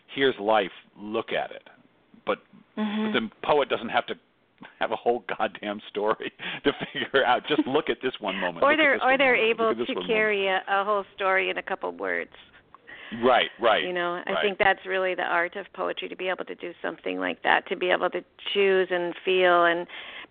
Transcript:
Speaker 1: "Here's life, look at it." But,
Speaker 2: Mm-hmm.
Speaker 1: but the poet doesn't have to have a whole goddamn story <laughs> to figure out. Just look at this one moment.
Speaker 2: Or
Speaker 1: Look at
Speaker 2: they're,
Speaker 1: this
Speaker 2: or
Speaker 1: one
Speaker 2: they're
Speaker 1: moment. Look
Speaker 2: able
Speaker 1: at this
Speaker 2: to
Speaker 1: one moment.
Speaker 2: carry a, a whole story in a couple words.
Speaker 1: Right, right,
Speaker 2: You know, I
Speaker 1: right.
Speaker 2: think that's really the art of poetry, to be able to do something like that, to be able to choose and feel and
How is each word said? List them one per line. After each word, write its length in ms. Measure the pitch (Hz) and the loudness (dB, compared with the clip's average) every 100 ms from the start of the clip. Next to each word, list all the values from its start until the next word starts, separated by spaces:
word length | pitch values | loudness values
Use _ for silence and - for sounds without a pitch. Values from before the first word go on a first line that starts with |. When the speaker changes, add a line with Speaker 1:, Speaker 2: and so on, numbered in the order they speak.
| _ | _
Speaker 1:
"Here's 240 | - 135 113 | 0 2 2
life, 320 | 101 110 92 - - - | 2 4 2 -6 -20 -16
look 360 | 104 110 - | -6 -6 -2
at 180 | 80 62 | -4 -4
it." 180 | 53 - - _ _ _ - | -10 -20 -20 _ _ _ -10
But, 140 | - 98 _ - _ - | -4 -4 _ -20 _ -6
Speaker 2:
Mm-hmm. 340 | 214 214 214 | -4 -2 0
Speaker 1:
but 80 | 143 | -2
the 100 | 110 - | -4 -4
poet 260 | - 151 127 | 0 2 2
doesn't 200 | 113 113 | -2 -2
have 180 | 120 - | -2 -2
to 80 | 107 _ _ _ _ - - | -8 _ _ _ _ -20 -6
have 120 | - | -4
a 40 | 110 | 0
whole 280 | 120 120 - - | 0 0 -4 -4
goddamn 440 | 107 - 104 104 - | -4 -4 -8 -8 -8
story 440 | 104 104 110 - - - | -2 0 0 -4 -10 -10
<laughs> 160 | - | -2
to 80 | 143 - - | -2 -2 -6
figure 320 | 143 117 135 | -6 0 2
out. 180 | 117 120 - | 4 2 2
Just 180 | 151 202 | 0 2
look 240 | 143 - | 0 0
at 80 | - | -2
this 120 | 196 - | -4 -4
one 160 | 107 95 | -6 -4
moment. 260 | 92 82 | -4 2
Speaker 2:
Or 60 | 277 | 2
Speaker 1:
Look 80 | 311 | 4
at 40 | |
Speaker 2:
they're, 120 | 294 | 4
Speaker 1:
this 80 | 233 | 4
Speaker 2:
or 80 | 254 | 2
Speaker 1:
one 80 | 262 | 4
Speaker 2:
they're 180 | 269 240 | 4 4
Speaker 1:
moment. 220 | 220 226 | 2 2
Look 80 | 226 | 0
Speaker 2:
able 40 | |
Speaker 1:
at 80 | 220 | 0
this 80 | 240 | -2
Speaker 2:
to 60 | |
Speaker 1:
one 80 | 226 | -4
moment. 120 | 180 220 | -2 0
Speaker 2:
carry 300 | 214 208 196 | 2 0 0
a, 160 | 185 - | -2 0
a 160 | 196 | -2
whole 200 | 196 208 196 - | 0 -2 -4 -4
story 340 | 190 190 185 | 0 2 0
in 80 | 185 | -4
a 40 | |
couple 280 | - 190 180 | -6 -6 -6
words. 380 | 175 - 87 82 - - - _ - - - - 117 | -6 -4 -4 -6 -14 -20 -20 _ -20 -20 -18 -14 0
Speaker 1:
Right, 260 | 120 117 87 - | 4 4 2 2
right, 240 | 113 98 | 4 4
Speaker 2:
You 80 | 80 | 2
know, 280 | 180 175 175 - | -2 -2 -4 -4
I 60 | |
Speaker 1:
right. 60 | 190 | 0
Speaker 2:
think 160 | 208 185 | 0 2
that's 220 | 202 190 | 2 2
really 300 | 190 190 185 | -2 -2 -2
the 80 | 180 | -2
art 320 | - 170 175 | 0 0 -2
of 120 | 202 185 | -6 -12
poetry, 340 | - 175 175 185 | -6 -6 -6 -8
to 80 | - | -6
be 120 | 185 | -6
able 160 | 175 | -6
to 120 | - 90 | -8 -10
do 160 | 175 170 | -12 -8
something 380 | 185 165 185 - | -8 -6 -6 -4
like 200 | - - | -4 0
that, 200 | - 151 - | 2 2 0
to 80 | 190 | -4
be 140 | 180 | 0
able 200 | 170 180 | 0 0
to 100 | 175 - - - | -4 -8 -14 -4
choose 360 | 202 196 190 185 | 2 4 4 2
and 240 | 180 175 - | -2 -2 -4
feel 400 | - 185 180 175 170 | -2 4 6 6 4
and 200 | 170 175 - - - - | 2 -4 -12 -16 -16 -14